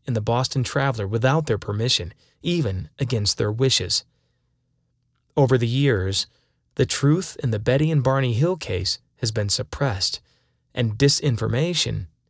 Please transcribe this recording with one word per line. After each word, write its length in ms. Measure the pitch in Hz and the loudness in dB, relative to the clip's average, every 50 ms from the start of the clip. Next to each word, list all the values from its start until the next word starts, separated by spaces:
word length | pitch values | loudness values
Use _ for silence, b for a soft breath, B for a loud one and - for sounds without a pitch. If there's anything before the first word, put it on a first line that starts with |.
| _ | _
in 80 | - 120 | -4 -2
the 60 | 110 | -2
Boston 420 | 104 113 117 123 131 - - 135 | 0 0 0 0 0 -2 -2 -2
Traveler 440 | 120 - - 143 139 139 117 110 101 | -2 -2 0 0 0 0 0 -2 -2
without 400 | 98 110 113 113 131 143 165 156 | -2 0 2 2 2 2 2 0
their 120 | - 110 - | 0 -2 -2
permission, 560 | - - 104 104 113 123 - - 90 - b b b b b b | -2 -4 -4 -2 0 0 0 -2 -4 -6 b b b b b b
even 460 | - 170 175 170 139 101 95 92 78 - _ - | -4 -2 0 0 0 0 -2 -4 -8 -8 _ -6
against 400 | 131 120 123 107 104 - - - | -4 -2 -2 0 0 -2 -2 -2
their 140 | 113 104 | -2 -2
wishes. 520 | 107 117 135 131 - - 92 - - - - _ _ _ _ _ _ _ _ _ _ _ _ _ _ _ _ _ _ _ _ _ _ _ _ _ - | 0 0 0 2 2 0 -2 -2 -4 -4 -6 _ _ _ _ _ _ _ _ _ _ _ _ _ _ _ _ _ _ _ _ _ _ _ _ _ 2
Over 220 | 151 139 123 135 120 | 2 4 4 4 4
the 80 | 117 | 2
years, 600 | 113 120 135 143 139 117 95 92 95 98 - - - _ _ _ _ _ _ _ _ - | 2 2 2 2 2 2 2 0 0 -2 -2 -4 -6 _ _ _ _ _ _ _ _ -2
the 100 | - 135 | 0 0
truth 500 | - - - 139 143 156 185 185 - - - | 0 0 2 4 4 4 2 0 -4 -6 -4
in 80 | - 120 | -2 -2
the 80 | 110 107 | -2 0
Betty 320 | 113 120 127 143 156 160 | 0 2 2 2 2 2
and 120 | 160 143 | 2 2
Barney 300 | 123 135 135 135 131 123 | 2 2 2 2 2 0
Hill 240 | 113 110 156 175 185 | 2 2 2 0 0
case 420 | 160 - - 98 90 90 - - - _ _ _ _ | -2 -4 -6 -4 -4 -2 -4 -4 -6 _ _ _ _
has 120 | 127 110 | -4 -2
been 160 | 107 110 104 98 | -2 -2 -2 -2
suppressed, 720 | - - - - - - 143 131 101 95 - - - - _ _ _ _ _ _ _ _ _ _ - | -2 -4 -6 -6 -4 -2 -2 -2 -2 -2 -4 -4 -4 -6 _ _ _ _ _ _ _ _ _ _ -4
and 240 | 127 120 110 107 110 | -2 -2 0 2 2
disinformation 1080 | 139 139 - - - 143 117 107 113 107 110 127 160 175 175 - - 117 107 101 - - _ _ _ | 4 4 4 2 0 0 0 0 0 0 0 0 0 0 0 -2 -2 -2 -4 -6 -6 -10 _ _ _